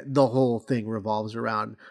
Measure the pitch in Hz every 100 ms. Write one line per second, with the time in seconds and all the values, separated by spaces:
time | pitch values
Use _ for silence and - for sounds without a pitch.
0 | 135 135 131 127 127 117 - 123 107 110
1 | 101 107 107 113 117 110 107 110 -